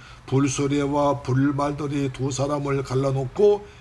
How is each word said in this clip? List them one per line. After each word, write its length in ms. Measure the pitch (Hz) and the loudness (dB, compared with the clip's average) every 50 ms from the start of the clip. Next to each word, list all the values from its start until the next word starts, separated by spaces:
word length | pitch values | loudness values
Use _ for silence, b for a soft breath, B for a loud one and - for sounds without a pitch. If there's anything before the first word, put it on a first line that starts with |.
| B B B B B | B B B B B
불소리와 960 | - 127 135 139 135 131 - 143 135 143 143 143 139 147 147 143 143 139 131 | 0 2 2 2 2 0 0 0 0 0 0 0 0 2 2 2 2 2 0
불말들이 880 | - - 123 135 139 147 139 139 143 147 147 143 151 139 147 143 139 135 | -2 0 2 2 2 2 2 0 -2 -2 -2 -4 -6 -4 -2 -2 -2 -2
두 180 | 131 - 127 143 | -4 -4 -4 -4
사람을 540 | 139 - 135 143 147 143 139 139 139 139 131 | -2 -2 -2 -2 -2 -2 -2 -2 -2 -2 -2
갈라놓고 840 | - 127 131 139 139 131 135 135 123 - - 208 208 208 202 208 B B B | -2 -2 0 0 0 0 -2 -2 -4 0 4 4 4 4 2 -2 B B B